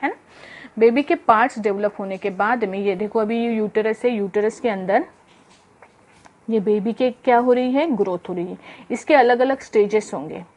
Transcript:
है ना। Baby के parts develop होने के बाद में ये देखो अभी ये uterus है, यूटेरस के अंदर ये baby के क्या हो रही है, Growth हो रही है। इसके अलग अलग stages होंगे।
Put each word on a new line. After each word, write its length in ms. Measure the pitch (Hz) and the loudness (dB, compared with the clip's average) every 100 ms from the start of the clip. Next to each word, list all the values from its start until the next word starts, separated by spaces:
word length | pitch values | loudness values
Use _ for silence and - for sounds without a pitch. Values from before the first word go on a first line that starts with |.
है 60 | 285 | -8
ना। 80 | - _ - - - - 220 | -8 _ -20 -20 -20 -14 2
Baby 240 | 233 247 | 4 4
के 120 | 285 | 0
parts 440 | 339 - 220 247 226 | 0 2 4 2 -2
develop 360 | 208 202 208 - | -4 -2 -4 -4
होने 180 | 196 190 | -10 -6
के 140 | 202 | -6
बाद 340 | 185 208 247 | -2 -2 -2
में 140 | 202 190 | -2 -2
ये 180 | 202 190 | -2 -2
देखो 220 | 208 220 | -2 -2
अभी 200 | 214 233 | -2 -2
ये 160 | 233 | -2
uterus 500 | 220 208 220 214 220 | -2 -2 -2 -2 -2
है, 60 | 247 | -2
यूटेरस 500 | 220 196 208 214 - | -2 -2 -2 -2 -2
के 80 | 240 | -4
अंदर 360 | 190 185 226 349 _ _ _ _ _ _ _ - _ _ _ - _ - | -4 0 0 -2 _ _ _ _ _ _ _ -20 _ _ _ -20 _ -4
ये 100 | 220 | -2
baby 320 | 196 214 220 | 0 0 0
के 180 | 220 254 | -2 -2
क्या 280 | 247 - 240 | 0 2 4
हो 140 | 247 | 4
रही 200 | 247 254 | 2 2
है, 140 | 277 330 214 | 0 0 0
Growth 320 | 202 180 - | -2 -4 -6
हो 60 | |
रही 120 | 185 180 | -8 -8
है। 120 | 190 - - - | -10 -18 -20 -10
इसके 240 | 247 - | -6 2
अलग 260 | 285 240 247 | 4 6 4
अलग 200 | 262 269 | 0 -2
stages 500 | - 220 202 214 208 | 0 0 2 0 -2
होंगे। 300 | 180 151 151 175 | -8 -10 -14 -16